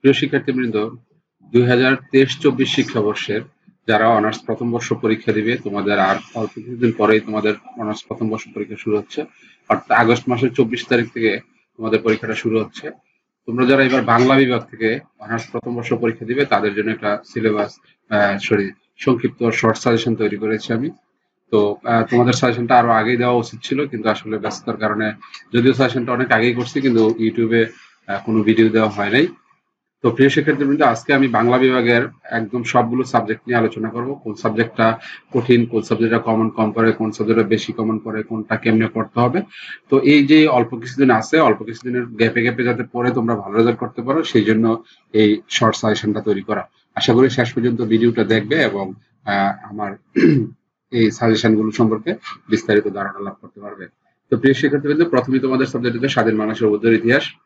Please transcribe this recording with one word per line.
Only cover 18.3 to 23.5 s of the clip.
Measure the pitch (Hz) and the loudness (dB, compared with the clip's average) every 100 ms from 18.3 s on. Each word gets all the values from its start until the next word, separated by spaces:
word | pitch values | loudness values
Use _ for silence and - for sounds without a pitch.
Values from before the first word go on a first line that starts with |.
| 98 | 0
সরি, | - 104 98 - _ _ | 0 0 0 -8 _ _
সংক্ষিপ্ত | - 120 123 - 117 | 0 0 -2 -2 -2
শর্ট | 107 113 110 | 0 0 0
সাজেশন | 135 117 120 110 | 0 0 0 -2
তৈরি | 107 101 | -2 -4
করেছি | 107 110 - | -4 -4 -4
আমি। | 113 143 - _ _ _ _ _ | -6 -6 -10 _ _ _ _ _
তো, | 110 104 104 | 0 0 -2
আহ, | 117 117 110 | -2 0 2
তোমাদের | 120 120 | 2 2
সাজেশনটা | 120 127 117 120 127 | 2 0 -2 2 2
আরো | 117 | 4
আগেই | 113 110 123 | 2 2 0
দেওয়া | 123 | 2
উচিত | 120 117 | 0 -2